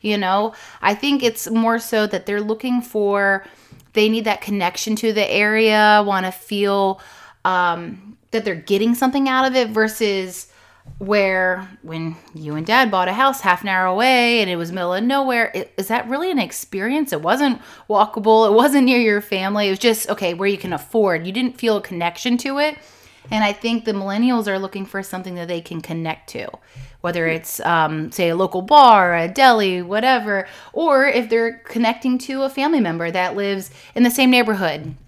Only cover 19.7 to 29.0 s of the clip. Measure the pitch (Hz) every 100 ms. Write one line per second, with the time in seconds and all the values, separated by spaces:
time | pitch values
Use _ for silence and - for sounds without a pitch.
19.7 | 190 240 220 - 208 185 170 196 196 185
20.7 | 160 - 226 202 165 175 202 254 - 233
21.7 | 208 - 175 170 170 247 240 269 277 302
22.7 | 294 - - - _ - 214 208 202 233
23.7 | 233 226 202 196 202 247 240 208 190 196
24.7 | 202 190 196 190 185 185 175 170 170 165
25.7 | 165 - 165 160 160 - - - - _
26.7 | - - - 175 170 165 160 160 - -
27.7 | 165 156 156 160 - 170 170 190 185 190
28.7 | 294 262 208